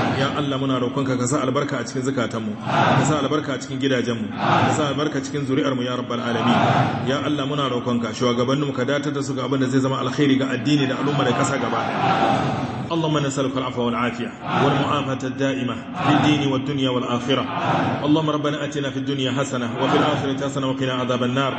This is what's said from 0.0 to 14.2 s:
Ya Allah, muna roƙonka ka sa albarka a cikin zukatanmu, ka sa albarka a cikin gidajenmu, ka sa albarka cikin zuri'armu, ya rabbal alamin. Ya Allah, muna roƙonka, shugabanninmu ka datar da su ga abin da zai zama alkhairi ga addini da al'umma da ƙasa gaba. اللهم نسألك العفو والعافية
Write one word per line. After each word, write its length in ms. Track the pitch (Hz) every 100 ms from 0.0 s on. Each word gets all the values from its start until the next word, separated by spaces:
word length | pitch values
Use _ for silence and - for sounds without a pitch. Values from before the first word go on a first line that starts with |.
| 120 -
Ya 180 | 139 151
Allah, 200 | 143 131
muna 220 | 135 127
roƙonka 380 | 120 139 135 123
ka 80 | 123
sa 160 | 143
albarka 380 | 131 135 143 131
a 40 |
cikin 200 | 113 135
zukatanmu, 500 | 127 127 110 117 110 107 135
ka 380 | 135 - - 139
sa 140 | 151
albarka 340 | 135 151 143
a 40 | 123
cikin 220 | - 131
gidajenmu, 500 | 135 127 117 117 101
ka 440 | - 104 117 117 -
sa 120 | 147
albarka 320 | 135 151 139
cikin 240 | - 143 135
zuri'armu, 360 | 135 139 123
ya 120 | 123 123
rabbal 240 | 117 120
alamin. 880 | 120 117 120 110 113 - 120 - 113
Ya 140 | 139 143
Allah, 200 | 147 135
muna 240 | 147 135
roƙonka, 440 | 123 120 120 113
shugabanninmu 600 | 110 123 120 123 135 143 131
ka 80 | 123
datar 280 | 143 147
da 80 | 139
su 120 | 131
ga 100 | 131 123
abin 140 | 135
da 80 | 127
zai 120 | 135
zama 180 | 131 131
alkhairi 400 | 127 131 143 131
ga 80 | 131
addini 340 | 123 135 147 131
da 80 | 123
al'umma 280 | 139 143
da 80 | 127
ƙasa 260 | 120 135 135
gaba. 240 | 117 113 110 - - 95 - - - - - - -
اللهم 280 | 165 156 151
نسألك 400 | 139 139 131 131
العفو 240 | 131 123
والعافية 500 | 120 117 120 117